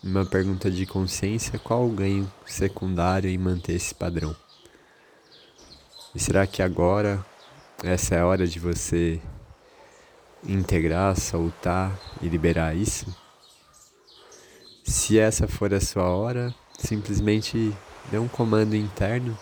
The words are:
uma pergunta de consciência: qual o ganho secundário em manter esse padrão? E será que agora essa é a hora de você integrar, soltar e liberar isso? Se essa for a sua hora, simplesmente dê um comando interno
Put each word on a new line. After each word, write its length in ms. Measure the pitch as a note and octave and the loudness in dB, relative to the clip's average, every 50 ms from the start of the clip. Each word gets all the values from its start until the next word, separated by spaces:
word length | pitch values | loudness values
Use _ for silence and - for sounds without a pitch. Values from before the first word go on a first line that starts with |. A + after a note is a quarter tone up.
| - | -4
uma 220 | F#2 F#2 G2 F#2+ | 0 0 0 0
pergunta 420 | F2 - F#2+ F#2+ G2 F#2+ F#2 - G2+ | 2 2 0 2 2 -2 0 -2 -2
de 160 | F#2 F2+ F#2+ | -2 -2 -4
consciência: 760 | - - G2 F#2 F2+ - - - G2 G#2+ A2+ - - A2+ G#2+ | -4 -2 -2 -2 -2 -2 -2 -2 -2 -2 -2 -4 -4 -8 -8
qual 260 | - - A#2 A#2+ B2 | -2 -2 0 2 2
o 60 | A#2+ | 0
ganho 360 | A2 F#2+ G2 G2 G2 G2 G2 G2 - - - | 0 0 0 0 2 0 -2 -4 -8 -16 -18
secundário 840 | - - - G#2+ F#2+ G2 - - F#2 F#2 F2 E2+ F2+ F#2 F#2+ F#2+ F#2 | -14 -4 -2 -2 -2 -2 -4 -4 -2 0 2 2 2 2 2 0 0
em 80 | F#2 F#2 | -2 0
manter 360 | F#2 F2+ F#2 F2 E2 - E2+ | 0 0 -2 -2 -2 -4 -4
esse 200 | F2 - - - | -4 -4 -6 -8
padrão? 400 | - - F2+ E2+ E2 D#2+ D#2 D2+ - _ _ - - - - - - - _ _ _ - - - _ _ _ - - - - _ - - - - - - _ - - - - | -6 -4 -4 -2 -2 -4 -4 -6 -8 _ _ -20 -20 -20 -20 -20 -20 -20 _ _ _ -20 -20 -20 _ _ _ -20 -20 -20 -20 _ -20 -20 -20 -20 -20 -20 _ -20 -20 -20 -12
E 60 | - - | -8 -4
será 260 | - - - F#2+ G2 | -2 2 4 4 4
que 160 | F#2+ - - | 2 2 0
agora 640 | F#2+ F#2 F2+ - F2 F2 F#2+ G#2 G#2 G#2 G2+ G2 F#2+ - - - - - - - - - - - - | 0 0 2 4 4 4 4 4 2 0 0 -2 -6 -10 -18 -20 -20 -20 -20 -20 -20 -20 -14 -8 -2
essa 320 | F2+ F2+ F2+ - - F#2 | 0 0 0 2 2 2
é 40 | E2+ | 4
a 60 | F2 | 4
hora 180 | F2 F#2+ F#2 F#2 | 4 4 2 2
de 140 | E2+ E2 E2 | 0 -2 -2
você 640 | E2 F2 E2+ D#2+ - - E2+ E2+ E2+ E2+ E2 E2 - - - - - - - _ _ - - - - - - - - - - - - - - - - | -2 -2 -2 -2 -2 0 0 2 2 2 0 -2 -6 -12 -16 -16 -20 -20 -20 _ _ -20 -20 -20 -20 -20 -20 -20 -20 -20 -20 -20 -20 -20 -20 -14 -6
integrar, 720 | - G2 G2 F2+ - G2 E2+ D#2+ E2 D#2 F2 F#2+ G2 F#2 | -2 0 0 2 2 2 2 2 2 2 2 2 2 2
soltar 800 | F2 - - - E2+ E2 E2+ E2+ - - F2 F2 F#2 F#2+ F#2+ G2 F#2+ - - - - | 0 -2 -2 -2 -2 -2 -2 -4 -4 -2 0 0 0 0 -2 -4 -8 -10 -16 -12 -8
e 80 | - E2+ | -4 -2
liberar 480 | E2 E2+ D2+ E2+ E2 E2+ D#2+ D#2+ D#2 | -2 2 2 2 2 2 0 0 0
isso? 300 | F2 G#2+ G#2+ - - - - F2+ - - - _ _ - - - _ _ _ _ - - _ _ _ _ - - - - - - - - - - - - - - - | -2 -2 -2 -4 -6 -8 -10 -14 -16 -20 -20 _ _ -20 -20 -20 _ _ _ _ -20 -20 _ _ _ _ -20 -20 -20 -20 -20 -20 -20 -20 -20 -20 -20 -20 -20 -20 -10
Se 380 | _ - - - - - G#2+ A2 | _ -2 -2 0 2 4 6 6
essa 260 | G#2+ A2 A2 - F#2 | 6 6 4 2 0
for 260 | F2 - - G#2 G2+ | -2 -2 -2 0 0
a 80 | G2 G2 | 2 2
sua 300 | - - - G2+ F2+ F2+ | 0 0 0 0 2 2
hora, 420 | F2+ F#2 G#2+ A#2 B2 B2 B2 B2 A#2+ - - _ - | 2 0 0 -2 -2 -2 -4 -4 -6 -10 -18 _ -16
simplesmente 960 | - - - A2+ G#2 G2+ G#2+ G#2 G2 G#2 G#2+ G#2+ A2 G#2+ - - A#2 A2+ G#2+ G#2 G2 - - - - - - | -10 -6 -4 -4 -4 -2 -2 -2 0 2 2 2 2 0 -2 -2 0 0 0 -2 -6 -12 -20 -20 -18 -10 -6
dê 80 | G2+ G#2+ | -4 -2
um 80 | A#2 | -2
comando 480 | A#2+ - - A#2+ A2+ G#2+ G#2+ A2 G#2+ G#2+ | -4 -2 -2 0 2 4 4 4 4 2
interno 640 | G#2+ G#2+ G2+ G2 - G2+ G2 A2+ B2 B2+ A#2+ A2+ G#2 | 0 -2 -4 -2 -2 -2 0 0 -2 -4 -4 -8 -8